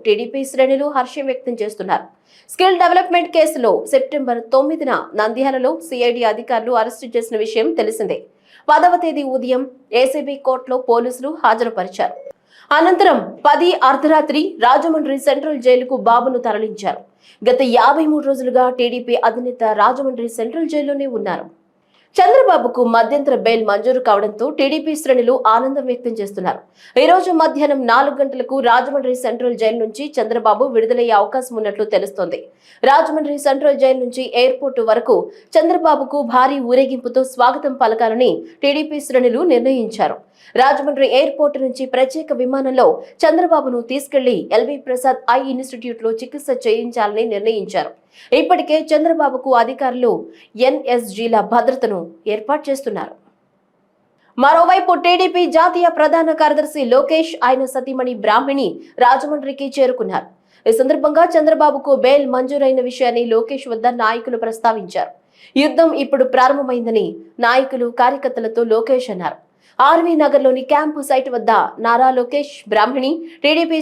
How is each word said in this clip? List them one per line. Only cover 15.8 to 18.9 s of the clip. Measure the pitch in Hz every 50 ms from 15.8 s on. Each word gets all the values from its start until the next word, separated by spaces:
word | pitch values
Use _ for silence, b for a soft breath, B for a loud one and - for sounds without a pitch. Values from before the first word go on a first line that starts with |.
| 247 247 254 240 196 226
బాబును | 233 240 240 262 254 233 240 233
తరలించారు. | 208 208 220 214 - - 202 175 - - - _ _ b b b b b 214 240
గత | 247 254 269 247 233 240
యాభై | 220 262 294 320 320 302 302
మూడు | 294 - 277
రోజులుగా | 277 247 254 247 233 254 254 247 254 254
టీడీపీ | 240 240